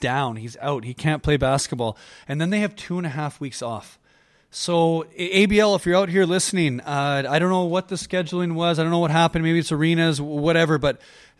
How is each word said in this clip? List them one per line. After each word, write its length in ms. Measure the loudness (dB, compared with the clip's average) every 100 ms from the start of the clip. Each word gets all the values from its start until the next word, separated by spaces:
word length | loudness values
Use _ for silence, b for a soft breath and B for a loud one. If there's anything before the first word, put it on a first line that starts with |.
down. 360 | -2 0 -2 -6
He's 200 | -12 -10
out. 260 | -6 -6
He 100 | -6
can't 300 | -4 -2 -2
play 120 | 0 0
basketball. 640 | 2 0 -2 -4 -4 -6 B B B
And 120 | -4
then 100 | -2
they 100 | 0
have 160 | -2 -6
two 220 | -8 -6
and 80 | -6
a 40 |
half 300 | -6 -8 -8
weeks 220 | -12 -8
off. 360 | -8 -8 -12 -20 b b b b b
So, 500 | -10 -2 2 2 0 -6 -8
A-, 260 | -2 2
A 40 | 4
B 120 | 6
L, 160 | 4
if 120 | 2 2
you're 100 | 2
out 140 | 2
here 160 | 2 2
listening, 540 | 2 0 0 0 0
uh, 440 | -4 -2 0 -2 0
I 100 | 0
don't 120 | 2
know 140 | 2
what 240 | 0 -2 -4
the 60 | -10
scheduling 560 | -4 -4 -2 -4 -2
was. 260 | -2 0 0
I 40 |
don't 100 | 2
know 60 | 2
what 120 | 2
happened. 340 | 2 2 2
Maybe 140 | 0 0
it's 140 | 0
arenas, 460 | 0 2 4 2 0
w-, 220 | -4 -2
whatever. 360 | 2 4 4 2
But 220 | 0 -2 B B B